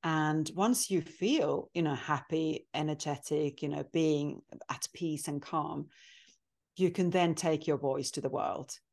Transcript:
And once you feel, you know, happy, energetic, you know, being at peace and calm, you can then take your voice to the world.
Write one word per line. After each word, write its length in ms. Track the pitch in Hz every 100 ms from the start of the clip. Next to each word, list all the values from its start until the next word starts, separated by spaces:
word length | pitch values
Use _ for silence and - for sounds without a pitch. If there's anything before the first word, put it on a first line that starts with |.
And 460 | 170 160 151 156 156
once 360 | - 208 247 -
you 100 | 185
feel, 680 | - - 190 302 147 143 -
you 80 | 170
know, 140 | 160
happy, 720 | 139 - 147 - 160 160 156 -
energetic, 880 | - 151 151 151 143 - 151 147 139
you 60 | 147
know, 140 | 147 139
being 500 | 170 160 151 147 - - - -
at 180 | - -
peace 340 | - 170 151 -
and 140 | 147
calm, 460 | - 165 151 160 151 _ - - - _ _ _ _ -
you 140 | 185
can 180 | 175 180
then 240 | 180 175
take 320 | 165 170 156
your 120 | 156 143
voice 340 | 139 135 135
to 100 | -
the 80 | 135
world. 480 | - - - 135 - _